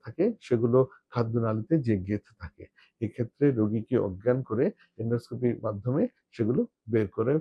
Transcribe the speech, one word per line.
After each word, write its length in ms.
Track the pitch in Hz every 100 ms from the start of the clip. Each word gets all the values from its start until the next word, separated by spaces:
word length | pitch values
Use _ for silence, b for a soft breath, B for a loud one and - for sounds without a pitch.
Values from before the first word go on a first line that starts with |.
থাকে, 300 | - 135 214 220
সেগুলো 460 | - 120 120 127 - B _
খাদ্যনালীতে 680 | 123 113 120 113 110 104 165
যে 200 | 117 101
গেঁথে 360 | 95 104 - _
থাকে। 260 | 85 - - b b _
এক্ষেত্রে 500 | 110 - 113 - 143
রোগীকে 460 | 120 107 110 107 117
অজ্ঞান 440 | 101 92 113 131
করে 300 | - 113 180 b b -
এন্ডোস্কোপির 600 | 113 120 - 120 120 -
মাধ্যমে 440 | 110 101 123 139 247 - _
সেগুলো 360 | - 110 147 240 _ 110
বের 180 | 113 101
করে 320 | - 113 156